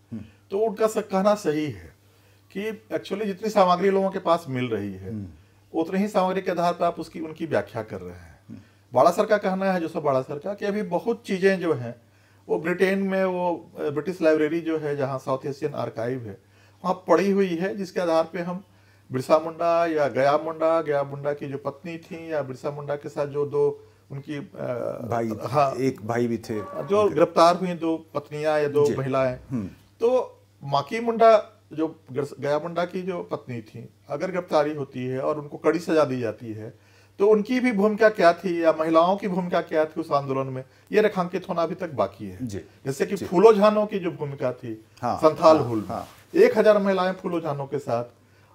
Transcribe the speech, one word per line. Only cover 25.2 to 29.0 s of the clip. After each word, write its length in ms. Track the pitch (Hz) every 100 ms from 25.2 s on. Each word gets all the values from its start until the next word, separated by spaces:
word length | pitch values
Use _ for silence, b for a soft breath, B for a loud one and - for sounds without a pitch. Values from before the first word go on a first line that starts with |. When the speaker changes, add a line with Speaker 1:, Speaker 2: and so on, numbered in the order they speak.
| 113 107
Speaker 2:
हाँ, 320 | 110 127 139 120
Speaker 1:
एक 320 | 131 131 107
भाई 200 | 117 120
भी 100 | 117
थे 220 | - 107
Speaker 2:
जो 420 | 98 156 147 202
Speaker 1:
उनके। 140 | 208 147
Speaker 2:
गिरफ्तार 400 | 165 180 170 175
हुई 180 | 180
दो 320 | 170 165 160 -
पत्नियां 480 | - 143 147 151 151
या 60 | 147
दो 180 | 139 143
Speaker 1:
जी। 100 |
Speaker 2:
महिलाएं, 440 | 123